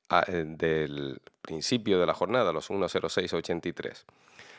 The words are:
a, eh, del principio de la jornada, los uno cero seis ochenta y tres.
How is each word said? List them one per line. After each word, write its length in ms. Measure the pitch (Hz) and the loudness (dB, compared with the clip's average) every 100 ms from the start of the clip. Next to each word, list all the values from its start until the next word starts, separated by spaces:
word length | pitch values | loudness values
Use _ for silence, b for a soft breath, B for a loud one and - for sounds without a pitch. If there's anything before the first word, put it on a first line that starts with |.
| _ | _
a, 160 | 87 - | 2 4
eh, 180 | 90 78 | 0 -2
del 760 | 80 82 80 73 71 69 - - _ | -2 0 2 0 -4 -8 -10 -16 _
principio 560 | - 78 - 123 107 92 | -10 -6 0 0 2 4
de 80 | 85 | 4
la 80 | |
jornada, 380 | 78 90 123 98 | 2 0 2 2
los 180 | 78 - | 0 -2
uno 180 | 98 90 | -2 0
cero 200 | 92 82 | 0 0
seis 240 | - 90 | -2 0
ochenta 360 | 85 82 85 87 | -2 -2 -2 -2
y 40 | |
tres. 320 | - - - - b b b b | -6 -8 -10 -20 b b b b